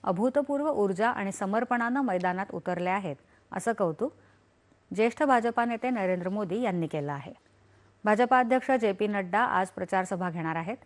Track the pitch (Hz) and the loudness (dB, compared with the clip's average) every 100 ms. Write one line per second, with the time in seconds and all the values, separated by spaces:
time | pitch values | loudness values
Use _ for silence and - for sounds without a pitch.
0 | 196 180 240 269 285 285 302 247 202 185 | -2 0 2 0 0 0 0 2 2 2
1 | 220 247 196 - 196 214 247 247 233 254 | 0 0 -4 -4 -2 -2 0 0 0 0
2 | 262 185 180 180 202 - 165 175 180 190 | 0 0 0 -2 -4 -6 -4 -2 0 -2
3 | 190 139 _ _ _ 190 226 233 185 156 | -2 -8 _ _ _ -6 -4 0 0 0
4 | 254 - _ _ _ _ _ _ _ 180 | -4 -6 _ _ _ _ _ _ _ 0
5 | 226 233 294 254 226 233 233 233 247 240 | 0 2 4 4 4 0 0 -2 -2 0
6 | 190 180 175 202 196 196 240 180 160 156 | 0 0 -2 -4 -2 -2 0 0 -2 -2
7 | 143 143 - - _ _ _ _ _ _ | -4 -6 -10 -18 _ _ _ _ _ _
8 | 208 208 240 254 247 254 254 262 220 196 | 0 2 4 4 4 2 2 2 2 2
9 | 208 208 185 196 240 185 185 - 180 190 | 0 0 0 0 2 2 0 -4 -2 -2
10 | 185 180 180 170 160 160 165 254 | 0 -2 -4 -4 -4 -4 -4 -8